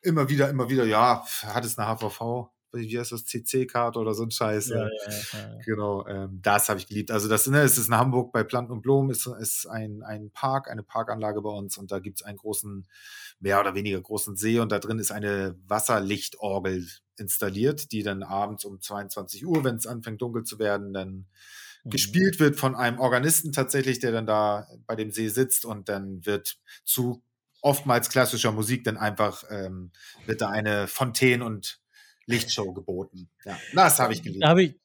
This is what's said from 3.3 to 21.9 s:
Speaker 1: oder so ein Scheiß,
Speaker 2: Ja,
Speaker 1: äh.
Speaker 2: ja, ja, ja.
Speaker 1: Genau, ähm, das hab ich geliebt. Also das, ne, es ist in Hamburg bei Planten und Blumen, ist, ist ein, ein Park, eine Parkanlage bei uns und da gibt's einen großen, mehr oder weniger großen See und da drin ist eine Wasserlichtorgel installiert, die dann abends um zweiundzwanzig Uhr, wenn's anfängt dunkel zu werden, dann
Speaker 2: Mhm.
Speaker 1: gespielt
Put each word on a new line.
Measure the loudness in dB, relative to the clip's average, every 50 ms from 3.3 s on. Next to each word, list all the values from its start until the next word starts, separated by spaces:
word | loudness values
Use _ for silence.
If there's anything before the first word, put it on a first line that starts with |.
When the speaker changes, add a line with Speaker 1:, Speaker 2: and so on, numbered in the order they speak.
| -8 -6 -6 -2 0 0 0 0 0 0 0 0 0 -2
Speaker 1:
oder | -2 -2 0
so | -2 -2
ein | -4
Scheiß, | -2 0 0 2 2 0 -2 -2
Speaker 2:
Ja, | -2 -2 -2
Speaker 1:
äh. | -2
Speaker 2:
ja, | -6 -6 -8 -8 -8 -8 -8 -8 -10
ja, | -10
ja. | -12 -12 -14 -10 -6
Speaker 1:
Genau, | -4 -4 -2 -2 -2 -2 -2 -4
ähm, | -6 -8 -8 -6 -8 -10 -2
das | 2 4 4 4 4
hab | 2 0
ich | -2 -4
geliebt. | -6 -6 -6 -4 0
Also | 0 0 2 4
das, | 4 4 4
ne, | 6 6 6
es | 8 8 6
ist | 4 4
in | 4 4
Hamburg | 4 6 4 4 2 0 2 0
bei | 0 0
Planten | 2 0 -4 -2 -2 -8
und | -4
Blumen, | 2 4 4 4 4 2
ist, | 0 -2 -4
ist | -6 -8 -6 -4 -4 -4 -4 -4
ein, | -6 -8 -8 -6 -8 -10 -12 -10
ein | -10 -10 -10 -12 -14
Park, | _ -4 -2 0 0 0 -2 -4
eine | -10 -10 -10
Parkanlage | _ -4 -4 -4 -2 -4 -2 -2 -2 -2 -2
bei | -4 -4
uns | -6 -6 -8 -8 -8
und | -10 -6 -6
da | -6 -6
gibt's | -6 -6 -10 -10 -12
einen | -12 -14
großen, | -10 -8 -6 -4 -4 -6 -6 -10 -12 -12 _ _ -20 -20 -20 -18 -18 -18 -18 -18 _
mehr | 0 2 4 4
oder | 4 2 0
weniger | -2 -2 -2 -2 -4
großen | -4 -6 -6 -6 -6 -6 -6
See | -2 0 2 2 2
und | 2 2
da | 0 -2
drin | -2 -2 -4 -2
ist | -2 -4
eine | -4 -2 -2 -2 -2 0 -2 -4 -6 -10 -6
Wasserlichtorgel | -2 -2 0 2 2 2 2 2 0 -2 -2 -4 -8 -8 -6 -4 -2 -2 -2 -2 -2 -2 -2 -6 -8 -16 -20 _ _ _
installiert, | -14 -6 -4 -2 -2 -2 -2 0 2 0 0 0 0 -8 _
die | -6 -4 -4
dann | -4 -4 -6 -6
abends | -6 -2 -2 -2 -4 -4 -10 -10
um | -12 -12 -12
zweiundzwanzig | -12 -10 -10 -10 -10 -10 -10 -10 -10 -10 -12 -12 -4
Uhr, | 0 0 2 2
wenn's | 0 -2 -2 -6
anfängt | -6 -8 -10 -8 -10 -8 -8
dunkel | -8 -6 -6 -6 -6
zu | -8 -6 -2
werden, | 0 0 0 0 -2 -6 -6
dann | -6 -6 -6 -10 -12 -14 _ _ _ -20 -20 -20 -20 -20 -20 -20 _ _
Speaker 2:
Mhm. |
Speaker 1:
gespielt | -6